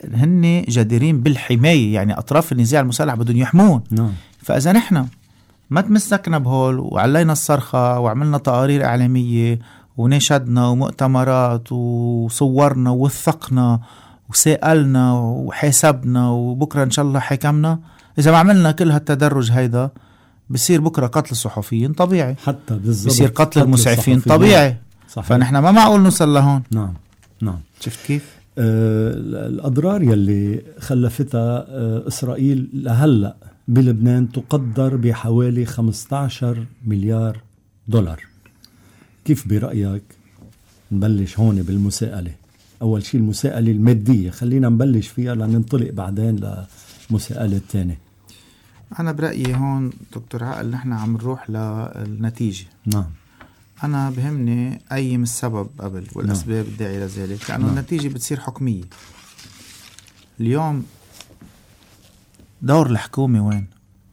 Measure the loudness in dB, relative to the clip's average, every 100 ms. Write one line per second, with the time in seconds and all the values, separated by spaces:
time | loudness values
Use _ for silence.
0 | -6 0 2 4 4 2 0 0 2 2
1 | 2 2 2 0 0 2 4 4 2 0
2 | -2 -2 0 0 0 0 2 2 0 0
3 | -2 -2 0 0 2 6 6 4 0 -2
4 | -2 -4 -12 _ -4 -2 2 2 2 -2
5 | -4 -10 _ _ _ _ -4 -2 2 0
6 | 2 -2 0 -2 0 0 0 -2 -4 0
7 | 2 4 2 2 0 0 0 0 0 0
8 | 0 0 0 0 0 2 2 2 0 2
9 | 2 2 0 0 0 -2 -6 -20 _ -2
10 | 2 2 2 0 0 0 2 0 -2 -2
11 | 0 2 2 2 2 -2 -4 -6 -2 -2
12 | -2 -2 -2 0 0 4 2 2 0 2
13 | 0 0 -4 -4 -2 2 2 2 -2 -18
14 | -20 -20 -6 0 2 2 2 4 4 4
15 | 2 2 -2 -4 -6 -2 0 4 2 2
16 | 0 0 2 0 -2 -2 -2 0 0 0
17 | 0 0 -2 -2 0 2 2 -2 -6 -20
18 | _ 2 6 6 6 6 4 4 2 2
19 | 0 0 2 2 2 2 2 0 -2 -6
20 | -20 _ _ _ -8 -4 2 2 2 0
21 | 0 -2 -2 -6 -6 -8 -4 -2 -2 0
22 | 0 0 -2 -4 -6 -6 -6 -4 -2 -2
23 | 0 2 2 2 2 4 4 4 4 2
24 | 2 2 4 6 6 6 4 0 -10 _
25 | _ -10 0 2 4 4 6 6 8 6
26 | 6 4 4 4 4 2 0 -4 -4 -8
27 | -16 _ _ _ -6 -6 -12 _ -14 -10
28 | -6 -6 -6 -18 _ -2 0 2 2 0
29 | -2 -4 -6 -8 -8 -6 -2 0 0 2
30 | 4 4 2 0 -2 -4 -10 -14 -4 0
31 | 0 -2 -4 -2 -2 -4 -6 -6 -4 -4
32 | -6 -6 -6 -2 0 0 -4 -8 -2 2
33 | 4 2 0 -6 -20 -12 0 2 4 2
34 | 2 2 0 -4 -4 -4 -2 -2 -2 0
35 | 0 -2 0 0 2 0 -4 -2 -2 -2
36 | -6 -6 -6 -4 -6 -6 -10 -10 -6 -2
37 | -2 -2 -4 -6 -16 _ _ _ -2 0
38 | 0 -4 -18 _ _ _ _ _ _ _
39 | _ _ -2 -2 0 -2 -2 -4 -4 -4
40 | -10 _ _ _ -20 _ _ _ _ -2
41 | 0 0 -2 0 0 0 -2 -2 -2 -4
42 | -8 -8 -12 -14 _ _ _ _ -2 -2
43 | -2 -2 -2 -2 -4 -2 0 2 4 2
44 | 2 0 0 -6 -2 0 2 2 2 0
45 | -2 -6 -4 -4 0 0 0 -2 -4 -6
46 | -6 -4 -2 -2 -6 -10 -14 -20 -20 -20
47 | -6 -6 -4 -6 -4 -4 -4 -4 -4 -8
48 | -14 _ _ -20 _ _ _ _ -16 -8
49 | -6 -4 -6 -4 -4 -2 -2 -4 -6 -8
50 | -16 -18 -14 -12 -10 -8 -8 -8 -6 -6
51 | -4 -4 -6 -8 -8 -8 -6 -8 -10 -12
52 | -12 -8 -8 -4 -6 -6 -14 _ -4 -4
53 | -4 -12 _ _ -20 _ _ _ -6 -4
54 | -4 -6 -6 -4 -2 -2 -4 -8 -10 -6
55 | -4 -2 -2 -4 -6 -6 -8 -10 -12 -10
56 | -12 -6 -4 -4 -4 -6 -6 -8 -8 -8
57 | -8 -8 -10 -10 -8 -4 -2 -2 -4 -6
58 | -6 -8 -8 -8 -10 -8 -6 -6 -10 -20
59 | -20 -20 -20 -20 -20 -20 -20 -20 -20 -20
60 | -20 _ _ -8 -4 -2 -4 -6 -10 -18
61 | _ -20 -20 _ -20 _ _ _ _ _
62 | _ _ _ _ _ _ 0 2 2 0
63 | -4 -4 0 2 0 -2 -6 _ _ _
64 | _